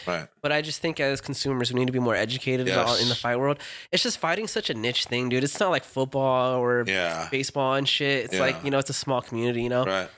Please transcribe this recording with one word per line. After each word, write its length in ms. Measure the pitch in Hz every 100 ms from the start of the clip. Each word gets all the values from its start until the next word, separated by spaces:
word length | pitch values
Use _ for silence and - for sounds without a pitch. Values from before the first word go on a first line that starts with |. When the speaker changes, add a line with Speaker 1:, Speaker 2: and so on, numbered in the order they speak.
| -
Speaker 1:
Right. 200 | 85 76 _
Speaker 2:
But 100 | 143
I 120 | 151
just 180 | 156 -
think 180 | 165 156
as 220 | 139 135
consumers, 500 | - 135 139 131 120
we 80 | 123
need 60 | 127
to 80 |
be 60 | 127
more 160 | 120 101
educated 520 | 110 131 131 127 123
about 280 | 95 113 120
in 60 | 120
the 40 |
Speaker 1:
Yes. 80 | 120
Speaker 2:
fight 140 | 120 123
world. 220 | 139 143 - - -
It's 100 | 180
just 160 | 240 -
fighting 300 | 165 180 220
such 240 | 220 -
a 20 |
niche 320 | 117 117 - -
thing, 240 | 123 127
dude. 140 | 127
It's 160 | 139 -
not 100 | 196
like 140 | 143
football 720 | - 131 135 139 135 127 127 127
or 240 | 120 120 110
Speaker 1:
Yeah. 400 | 95 85 82 80
Speaker 2:
baseball 440 | 135 135 143 131 135
and 120 | 139
shit. 380 | - 139 139 113
It's 80 |
Speaker 1:
Yeah. 60 | 95
Speaker 2:
like, 220 | 131 -
you 80 | 139
know, 80 | 139
it's 100 | 135
a 40 |
small 280 | 139 - 127
community, 400 | - 117 120 120
you 80 | 120
know? 160 | 123 127
Speaker 1:
Right. 240 | 95 90